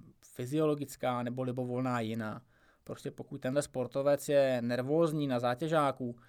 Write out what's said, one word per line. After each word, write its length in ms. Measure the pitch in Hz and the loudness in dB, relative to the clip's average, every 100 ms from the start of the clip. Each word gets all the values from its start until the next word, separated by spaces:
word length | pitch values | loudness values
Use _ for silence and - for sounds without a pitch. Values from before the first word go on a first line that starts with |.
| - - | -18 -20
fyziologická 1000 | - - 123 151 156 147 139 - - 123 | -20 -10 -4 0 2 0 -4 -4 -2 -2
nebo 200 | 123 127 | -2 -4
libovolná 580 | 127 123 123 123 131 123 | -4 -4 -4 -2 0 0
jiná. 420 | 110 113 107 107 - _ _ _ | -2 -4 -4 -8 -12 _ _ _
Prostě 260 | - - 143 | -14 -10 -10
pokud 300 | - 123 139 | -12 -12 -8
tenhle 220 | 127 135 | -2 -2
sportovec 640 | 143 131 120 139 139 143 - | -2 -4 -4 0 2 2 4
je 340 | 143 135 127 | 4 6 2
nervózní 640 | 117 120 127 156 170 151 143 | 0 -2 2 2 2 2 0
na 140 | 123 | 0
zátěžáku 760 | 120 123 160 160 143 131 123 117 | 0 0 2 4 2 0 -6 -8